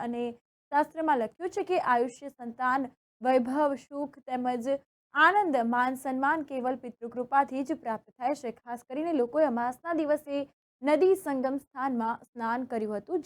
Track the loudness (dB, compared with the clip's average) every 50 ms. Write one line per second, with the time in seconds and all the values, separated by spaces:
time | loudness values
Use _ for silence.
0 | -2 -4 -4 -4 -4 -6 -8 -12 _ _ _ _ _ 0 2 2 2 2 -2 -2
1 | 0 2 2 2 0 -4 _ -6 -6 -4 -4 -4 -2 0 0 0 2 2 2 2
2 | 2 0 -4 -10 -14 -14 -14 -12 -12 -12 -6 -2 0 0 0 0 -2 -4 _ _
3 | _ _ _ -2 2 4 4 4 4 2 2 2 2 2 0 -2 -8 -10 -8 -8
4 | -8 -8 -10 -14 -10 -6 -4 -2 -2 -2 -2 -2 -2 -2 -2 -2 _ _ _ _
5 | _ _ 2 6 6 6 6 6 4 4 2 2 2 2 2 2 2 0 0 -4
6 | -4 -4 -2 0 2 2 2 0 -2 -6 -6 -2 -2 -2 -2 -4 -6 -14 -14 -12
7 | -12 -10 -6 -6 -4 2 2 2 2 2 0 -4 -2 -4 -4 -4 -4 -6 -6 -6
8 | _ _ _ -4 -2 -2 -2 -2 -4 -10 -10 _ -10 -10 -10 -10 -10 -8 -6 -4
9 | -2 0 0 0 0 0 2 2 2 2 2 0 -2 -4 -4 -6 -6 -4 -2 0
10 | 2 0 0 0 -2 -4 -4 -4 -4 -6 _ _ _ _ _ -4 0 2 4 4
11 | 6 4 4 2 0 -4 -4 -2 -2 -2 -2 -4 -8 _ -8 -6 -4 -2 -2 -2
12 | -2 -2 -4 -6 -10 _ -10 -6 -4 -2 -2 -4 -4 -4 -4 -4 -4 -2 -4 -6
13 | -6 -4 -4 -4 0